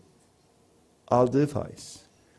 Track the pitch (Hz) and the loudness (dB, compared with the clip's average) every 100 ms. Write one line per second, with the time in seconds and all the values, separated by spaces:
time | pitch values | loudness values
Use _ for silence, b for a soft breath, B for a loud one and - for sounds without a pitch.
0 | _ _ _ _ _ _ _ _ _ _ | _ _ _ _ _ _ _ _ _ _
1 | - 120 123 131 147 95 - - - - | 0 2 4 2 0 -2 -10 -12 -20 -20
2 | - _ _ | -20 _ _